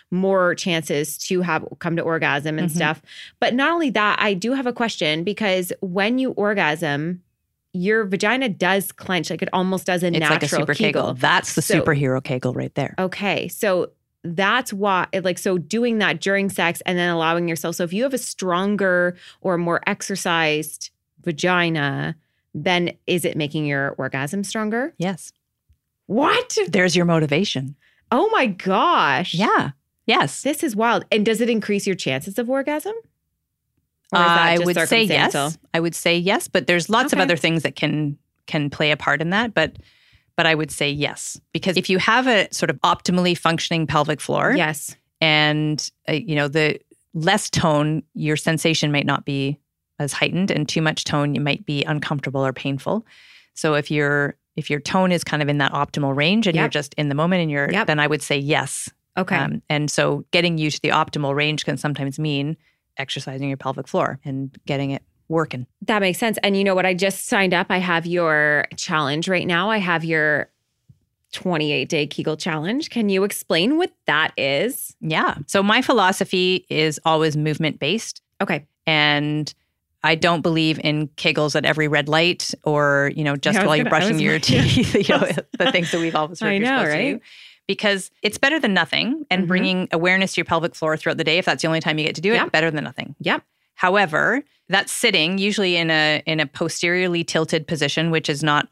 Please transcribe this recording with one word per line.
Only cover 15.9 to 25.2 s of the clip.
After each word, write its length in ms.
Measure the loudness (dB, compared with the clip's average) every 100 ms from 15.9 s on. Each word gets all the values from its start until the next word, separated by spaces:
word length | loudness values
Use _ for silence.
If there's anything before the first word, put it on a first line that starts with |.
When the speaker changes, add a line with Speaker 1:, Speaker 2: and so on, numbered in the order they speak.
| 2
Speaker 1:
that 220 | 0 0
during 300 | 0 0 0
sex 320 | 0 0 -2 -2
and 120 | 0
then 100 | 0
allowing 380 | 2 2 0 -2
yourself, 300 | -4 -4 -4
so 80 |
if 80 | -4
you 100 | -2
have 100 | -2
a 40 | -2
stronger 1000 | -6 -6 -2 0 0 0 2 2 2 -2 -12 -8
or 140 | -2 -2
more 220 | 0 -2 -2
exercised 1040 | -4 -6 -4 0 2 2 0 -4 -12 -16 _ _ _
vagina, 960 | -8 -2 2 2 2 0 0 -2 -4 -8 _ _ _
then 380 | -6 0 0 0 -4 -2
is 180 | -2
it 120 | -2 -2
making 300 | -4 -2 -2
your 240 | -2 -4 -4
orgasm 460 | -6 -4 -4 -6
stronger? 500 | -6 -4 -4 -4 -4 -4
Speaker 2:
Yes. 340 | -6 -6